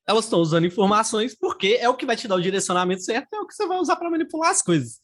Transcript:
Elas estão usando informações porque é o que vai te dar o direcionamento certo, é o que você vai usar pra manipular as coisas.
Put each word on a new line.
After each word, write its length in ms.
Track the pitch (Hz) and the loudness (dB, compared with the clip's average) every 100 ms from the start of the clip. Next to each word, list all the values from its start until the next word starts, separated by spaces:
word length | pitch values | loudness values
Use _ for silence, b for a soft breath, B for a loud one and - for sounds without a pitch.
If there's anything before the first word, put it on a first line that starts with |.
| - | 0
Elas 180 | 214 220 | 0 2
estão 140 | 180 | 2
usando 260 | 165 165 175 | 2 2 2
informações 680 | 175 196 208 220 220 240 - | 2 2 4 2 -2 -4 -4
porque 380 | 359 - 190 240 | -6 -2 2 2
é 80 | 240 | 2
o 80 | 254 | 0
que 100 | 269 | -2
vai 100 | 220 | -4
te 120 | 233 | 0
dar 80 | 185 | 0
o 60 | |
direcionamento 640 | 180 190 185 180 180 185 | 0 -2 0 0 0 -2
certo, 320 | 185 233 - 427 | -2 -4 -4 -8
é 40 | |
o 60 | 403 | -8
que 80 | |
você 140 | - 403 | -6 -4
vai 100 | 370 | -2
usar 200 | 302 349 | 0 -2
pra 120 | 339 | -2
manipular 400 | 330 330 320 330 | -4 -4 -2 0
as 140 | 381 | 0
coisas. 360 | - 165 120 - | 2 0 0 -12